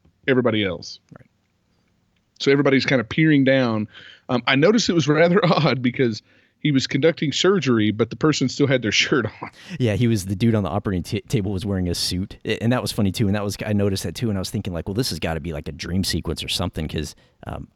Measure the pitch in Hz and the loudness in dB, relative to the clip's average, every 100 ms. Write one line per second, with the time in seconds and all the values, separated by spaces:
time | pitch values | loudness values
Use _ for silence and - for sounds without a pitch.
0 | _ _ - 127 120 107 98 85 - - | _ _ 0 2 2 2 -2 -4 -12 -18
1 | _ - _ _ _ _ _ _ _ _ | _ -20 _ _ _ _ _ _ _ _
2 | _ _ _ - 139 143 139 135 - 131 | _ _ _ -2 2 4 4 2 2 0
3 | 113 - 160 143 135 135 120 110 107 - | 0 2 4 4 4 4 2 0 -4 -10
4 | - - - 123 131 135 175 220 - 170 | -20 -16 -4 -2 2 4 4 4 2 2
5 | 135 151 170 190 175 151 147 123 120 120 | 2 4 4 4 4 4 2 2 -2 0
6 | 120 107 - _ _ _ 151 135 - 139 | -2 -2 -12 _ _ _ 0 0 0 2
7 | 160 165 151 - 180 202 139 117 107 104 | 2 0 -2 2 2 2 2 2 2 0
8 | 113 - 156 143 131 - 135 131 107 - | -2 0 0 2 -2 0 2 2 0 0
9 | - 139 107 - - - - 175 117 98 | 0 0 0 -8 -16 -16 -14 -2 0 2
10 | 120 110 92 98 117 110 90 101 - 90 | 2 0 -2 0 2 2 0 -2 -2 -4
11 | - 107 - 117 95 92 98 95 90 85 | -4 -8 -4 -2 -2 -4 -2 -2 -2 -2
12 | - 90 101 - - 104 113 123 - - | -4 -4 -6 -8 -6 -2 0 0 -2 -2
13 | 98 87 101 104 101 - - 104 101 95 | -2 0 0 0 -4 -6 -2 0 0 -2
14 | 95 - 117 95 90 107 98 82 101 101 | -6 -6 -4 -4 -6 -6 -6 -6 -4 -4
15 | 127 80 85 80 80 76 78 78 - 95 | -4 -4 -6 -6 -6 -8 -10 -12 -4 -4
16 | - 85 87 - - - 90 87 78 82 | -2 -4 -4 -6 -6 -4 -4 -6 -6 -6
17 | 71 - _ _ - 71 - | -8 -12 _ _ -14 -14 -14